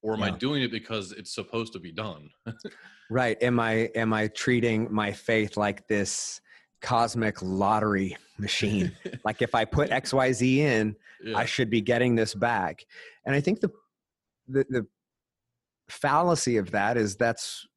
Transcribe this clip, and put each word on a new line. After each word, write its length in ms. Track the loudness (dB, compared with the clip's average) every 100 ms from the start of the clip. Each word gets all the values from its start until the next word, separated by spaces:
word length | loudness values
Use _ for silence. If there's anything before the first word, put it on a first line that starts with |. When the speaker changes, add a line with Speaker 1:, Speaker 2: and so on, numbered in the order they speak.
Speaker 1:
Or 100 | -4
am 100 | -2
I 60 | -2
Speaker 2:
Yeah. 80 | -2
Speaker 1:
doing 240 | -2 0
it 100 | -2
because 400 | -4 -6 -6 -6
it's 220 | -12 -12
supposed 400 | -10 -6 -6 -6
to 60 | -10
be 120 | -12
done? 380 | -10 -10 -10 -18 _ -14
<laughs> 80 | -12 -14 -16 -20 -20 _
Speaker 2:
Right. 280 | 0 0 2
Am 180 | 2 2
I, 300 | 2 2 0 0
am 180 | 0
I 140 | 0 0
treating 680 | -2 0 2 2 0 0
my 180 | -2 -2
faith 440 | -4 0 0 0 0
like 300 | -2 -2 _
this 520 | -2 0 -4 -8 -12 _ -20 _ _
cosmic 600 | -2 2 2 0 -2 -2
lottery 760 | -4 0 2 4 2 2 0 -6 _ -8
machine? 580 | -4 -2 0 2 0 -4
Speaker 1:
<laughs> 200 | -14 -6 -6
Speaker 2:
Like, 160 | -2
if 140 | 0 2
I 100 | 2
put 260 | 0 2
X, 220 | 0 0
Y, 180 | 2 2
Z 280 | 4 4 4
in, 340 | 4 4 2 -2 -16 -16
Speaker 1:
Yeah. 160 | -6 -2
Speaker 2:
I 80 | -2
should 240 | 0 2
be 120 | 2
getting 340 | 2 2 4 2
this 200 | 0 0
back. 500 | 0 0 -2 -4 -18 -20 -20 -14 -2
And 80 |
I 80 | 0
think 180 | 0 0
the, 100 | -2 -4 _ _ _ _ _ _ -4
the, 180 | 0 0
the 180 | -2 -4 _ _ _ _ _ _ _ _ _ _
fallacy 680 | -6 0 2 4 2 2 0
of 140 | 0
that 240 | -2 0 2
is 200 | 0 0
that's 480 | -2 0 -8 -12 -16